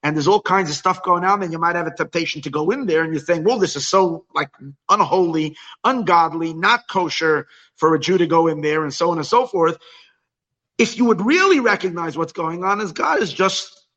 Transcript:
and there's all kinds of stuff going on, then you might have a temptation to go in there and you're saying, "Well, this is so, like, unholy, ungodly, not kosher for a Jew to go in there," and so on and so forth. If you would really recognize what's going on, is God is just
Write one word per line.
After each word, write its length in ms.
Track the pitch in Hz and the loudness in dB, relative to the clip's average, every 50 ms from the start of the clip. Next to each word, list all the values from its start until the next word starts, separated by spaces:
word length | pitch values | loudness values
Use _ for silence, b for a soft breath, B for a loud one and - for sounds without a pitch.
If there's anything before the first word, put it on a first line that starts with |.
| - | -2
and 120 | 147 151 | -2 -2
there's 120 | 156 143 | 0 2
all 160 | 160 202 208 - | 2 2 2 2
kinds 260 | - 180 196 190 151 | 2 0 0 0 -2
of 60 | 147 | -6
stuff 260 | - - 185 180 180 | -2 -2 -2 -2 0
going 220 | - 185 180 175 180 | 0 0 0 2 2
on, 160 | 190 202 202 | 0 0 0
then 120 | 190 170 | -2 -6
you 60 | 160 | -4
might 180 | 160 170 170 170 | -2 -2 -2 0
have 120 | 175 175 | -2 -4
a 80 | - - | -6 -6
temptation 480 | - 156 - - 170 165 160 - 156 139 | -6 -8 -4 -4 -4 -4 -4 -8 -8 -10
to 80 | 151 | -6
go 180 | 139 151 156 170 | -4 -2 0 0
in 160 | 233 277 269 | -2 -2 -2
there 160 | 196 160 160 165 | 0 0 0 0
and 80 | 160 | 0
you're 120 | 160 147 143 | -4 -6 -2
saying, 220 | - 175 165 156 | -2 -2 0 2
"Well, 120 | 208 254 | 0 2
this 180 | 226 185 160 - | 2 0 -2 -2
is 120 | 143 139 | -6 -6
so, 380 | - - 190 190 180 165 160 _ _ _ | 0 2 2 2 2 -2 -6 _ _ _
like, 160 | 165 147 - _ _ 139 139 139 _ _ - | -6 -6 -6 _ _ -20 -20 -20 _ _ -2
unholy, 680 | 196 214 180 139 170 190 185 170 160 160 156 156 147 B B B B B - | 2 2 2 2 2 2 2 2 2 -2 -2 -2 -6 B B B B B -2
ungodly, 720 | 220 262 254 208 180 175 170 165 160 156 165 165 165 160 | 0 0 0 2 2 4 4 4 2 0 -4 -6 -6 -6
not 280 | 160 175 202 240 240 _ | -2 2 2 2 0 _
kosher 600 | - - 190 180 160 - - 160 160 156 147 131 b b b b b b | -4 -2 -2 -2 -2 -4 -2 0 2 0 0 -2 b b b b b b
for 180 | _ 156 160 160 | _ 2 2 2
a 40 | 151 | 2
Jew 200 | - 165 190 180 | 2 0 2 2
to 80 | 175 | 2
go 180 | 151 165 165 165 | 4 4 4 4
in 160 | 165 156 151 | 2 0 -2
there," 220 | 151 151 151 156 156 | -2 -2 -2 -2 -4
and 100 | 147 139 | -4 -4
so 160 | - 170 170 | -2 0 0
on 80 | 170 | 0
and 80 | 160 143 | -2 -2
so 220 | - - 240 277 | 2 2 2 2
forth. 320 | - - 180 165 165 175 b b b b b b b b b b b _ _ _ _ _ _ _ _ _ | 0 0 0 0 0 0 b b b b b b b b b b b _ _ _ _ _ _ _ _ _
If 220 | - 233 226 - - | 0 0 0 2 0
you 60 | 247 | 2
would 200 | 233 220 170 196 | 2 2 2 2
really 360 | 233 311 370 381 392 370 285 | 2 2 4 4 4 4 4
recognize 540 | 247 226 202 - - 185 170 170 170 160 143 | 4 2 0 0 -2 -6 -4 -4 -6 -6 -4
what's 180 | 156 165 165 - | -4 -6 -6 -4
going 300 | - 165 160 165 175 185 | -6 -6 -6 -4 -4 -2
on, 160 | 190 202 208 | -2 -2 -2
is 120 | 214 185 | -4 -8
God 320 | 147 - 139 147 165 208 185 | -4 -4 -2 0 0 0 -2
is 100 | 165 139 | -4 -2
just 540 | - 185 190 190 - - - _ _ _ _ _ | 0 0 0 0 -4 -10 -12 _ _ _ _ _